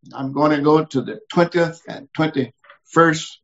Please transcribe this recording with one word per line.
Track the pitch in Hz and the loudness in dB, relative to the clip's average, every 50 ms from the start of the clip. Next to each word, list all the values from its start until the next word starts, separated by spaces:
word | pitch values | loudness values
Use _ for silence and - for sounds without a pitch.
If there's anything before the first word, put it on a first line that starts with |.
| _ - - | _ -18 -12
I'm | 131 135 135 | -10 -10 -8
gonna | 139 139 151 151 151 143 | -2 0 2 2 2 2
go | 143 151 156 156 156 | 2 4 4 4 2
to | - - 131 | 0 -4 -6
the | 113 104 107 - - _ | -6 -6 -12 -14 -16 _
twentieth | - 175 175 170 - 175 170 160 156 - _ | 0 0 0 2 2 0 0 0 -2 -12 _
and | - - - - _ _ | -18 -16 -16 -18 _ _
twenty-first | - 160 156 - 135 - - _ _ _ _ - _ _ _ - 165 165 165 156 160 - - - _ | -4 -4 -2 -2 -4 -6 -6 _ _ _ _ -20 _ _ _ 2 4 4 4 2 -2 -8 -14 -18 _